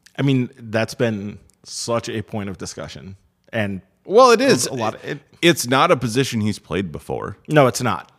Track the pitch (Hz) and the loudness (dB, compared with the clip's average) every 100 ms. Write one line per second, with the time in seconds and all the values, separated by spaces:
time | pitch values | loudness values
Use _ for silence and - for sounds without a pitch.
0 | _ - 139 131 123 - 117 110 113 - | _ -2 0 0 -2 -8 -6 -2 -2 -2
1 | 120 104 101 90 _ _ - - - 117 | -2 -2 -6 -12 _ _ -16 -10 -4 -4
2 | 117 110 101 110 101 92 87 - 76 - | -4 -8 -6 -8 -8 -10 -12 -12 -14 -14
3 | 90 98 _ _ _ 117 104 95 - _ | -18 -20 _ _ _ -4 -4 -6 -12 _
4 | - 208 262 226 262 156 - 131 110 - | 0 6 6 6 4 2 0 -4 -4 -6
5 | - 139 _ - 170 151 120 131 170 151 | -10 -12 _ 0 2 2 2 2 4 2
6 | 123 117 135 113 104 95 - 85 95 78 | 0 0 0 0 -2 -4 -4 -4 -4 -8
7 | - 62 53 101 - 151 131 - 123 82 | -10 -10 -10 -12 0 4 4 2 -2 -4
8 | - | -8